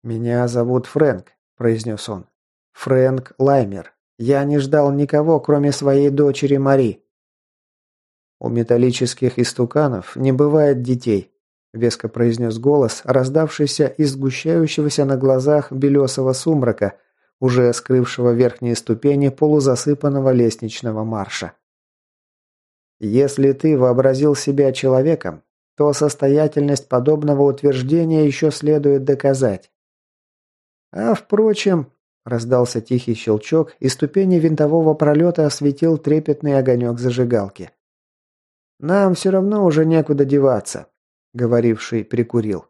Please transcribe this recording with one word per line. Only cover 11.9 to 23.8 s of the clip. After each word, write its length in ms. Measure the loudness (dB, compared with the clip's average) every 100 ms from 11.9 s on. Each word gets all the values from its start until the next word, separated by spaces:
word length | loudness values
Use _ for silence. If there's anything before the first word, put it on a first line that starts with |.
| -2 -10
произнес 500 | -2 -2 0 -4 -2
голос, 420 | 0 2 0 -2
раздавшийся 840 | -2 0 0 0 -2 -2 -4 0 -4
из 260 | 0 -2
сгущающегося 920 | -2 -4 -4 -2 0 0 0 -2 0 -2
на 120 | 0
глазах 540 | 2 2 2 0 0
белесого 640 | -2 2 2 0 -2 -2
сумрака, 640 | -2 0 0 0 0 -4 -6 _ _ _ _
уже 340 | 0 2 2
скрывшего 580 | 0 0 0 0 0 0
верхние 440 | 2 0 0 -4 -4
ступени 540 | -4 -2 0 2 0
полузасыпанного 1000 | 2 2 2 2 0 -2 -2 0 0 2
лестничного 720 | 2 2 0 -10 -8 -8 -6
марша. 500 | -6 -6 -8 -10 -12 _ _ _ _ _ _ _ _ _ _ _ _ _ _ _
«Если 520 | -2 0 0 2 0
ты 260 | 2 0
вообразил 580 | 2